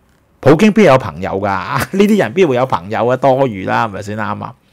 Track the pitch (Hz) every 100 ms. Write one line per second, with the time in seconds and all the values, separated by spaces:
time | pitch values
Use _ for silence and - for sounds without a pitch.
0 | _ _ _ _ 135 156 214 202 185 131
1 | 104 76 92 95 101 95 90 139 - 190
2 | 208 214 117 147 175 120 127 90 92 107
3 | 117 127 139 131 135 98 104 117 113 92
4 | 101 107 101 104 107 - _